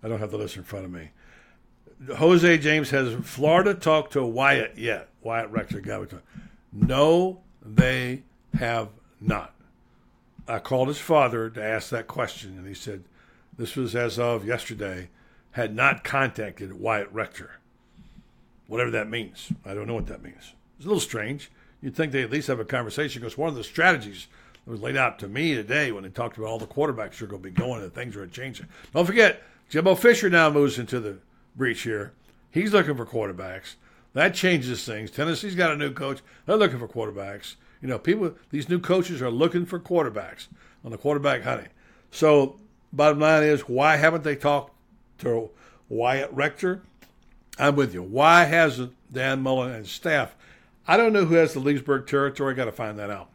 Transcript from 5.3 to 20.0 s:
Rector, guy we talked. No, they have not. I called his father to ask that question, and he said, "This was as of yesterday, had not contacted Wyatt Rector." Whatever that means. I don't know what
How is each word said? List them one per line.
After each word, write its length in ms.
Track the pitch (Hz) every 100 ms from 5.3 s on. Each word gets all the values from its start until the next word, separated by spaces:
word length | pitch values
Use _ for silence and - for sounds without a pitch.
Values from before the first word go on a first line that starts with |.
| 113 110
Rector, 320 | 110 101 101
guy 180 | 98 104
we 60 | 95
talked. 200 | 87 _ - - - _
No, 720 | 101 117 131 151 170 185 185 _ _ 110
they 580 | 110 127 127 123 131 - _ _ -
have 300 | 120 117 107 - _ _
not. 340 | 110 104 78 _ _ _ _ _ _ _ _ - -
I 120 | 113
called 280 | - 131 131
his 120 | 147
father 500 | - 156 127 117 113
to 140 | 113
ask 260 | 107 110 -
that 180 | 120 110
question, 500 | - 117 - 101 92
and 100 | 95
he 60 |
said, 300 | 98 113 98 90 _ _ _ _ -
"This 180 | 117 143
was 200 | 123 117
as 240 | 120 113
of 260 | 120 117 101
yesterday, 640 | 120 - 107 101 92 90 _ _ _ _
had 240 | - 113 107
not 280 | 135 143
contacted 760 | - 139 131 - 104 85 98 92
Wyatt 320 | 104 107 101
Rector." 480 | 104 104 - - - _ _ _ - - - _ _ _ _ _
Whatever 240 | 113 123
that 180 | 113 107
means. 420 | 117 101 - - - 101
I 80 |
don't 140 | 101 107
know 80 |
what 120 | 113